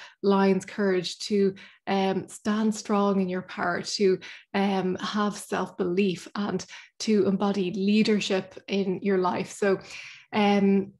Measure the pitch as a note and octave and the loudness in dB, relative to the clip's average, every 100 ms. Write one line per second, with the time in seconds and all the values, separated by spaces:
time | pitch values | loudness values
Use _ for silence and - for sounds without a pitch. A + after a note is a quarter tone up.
0 | - _ G3+ G3 G3 F#3+ - - G3 F#3 | -20 _ 2 4 4 2 -2 -2 0 0
1 | F3 - - G3+ G3 G3 - _ - G3 | -2 -8 -2 2 2 0 -12 _ -4 0
2 | F#3+ F#3+ - - G#3+ G#3 A3 G#3+ - G#3 | 0 -2 -6 -6 -4 0 0 -2 -2 0
3 | G3+ G3 F#3 F#3 F#3 - F3+ F#3 F#3+ - | 2 2 0 -4 -8 -6 -4 -4 -4 0
4 | G3 F3+ - - _ G3+ G3+ F#3+ F#3 F3+ | 2 2 -4 -18 _ 0 0 0 -2 -4
5 | F#3 G#3 G#3 G#3 - F#3 F3+ - F#3+ F3+ | -4 -2 -2 -4 -6 -4 -4 -4 -2 0
6 | G3+ E3+ - - G3+ F3+ - - - - | 0 -2 -6 -6 -4 -4 -6 -18 -20 -6
7 | - G#3 G3 F#3+ G3+ G3+ F3+ F#3+ G3 G#3+ | 2 2 4 2 0 0 -2 -2 2 4
8 | A3 G#3 - F#3+ F#3+ - - G3+ F#3+ F#3 | 4 2 0 -2 -4 -12 -4 -2 -2 -2
9 | G3+ F#3 F3+ - G3 - G3+ F#3+ - - | 0 2 0 -2 -6 -2 0 0 -4 -16
10 | - - - A3 G3+ G3+ G3 G3 F#3+ | -18 -20 -4 2 4 4 4 4 0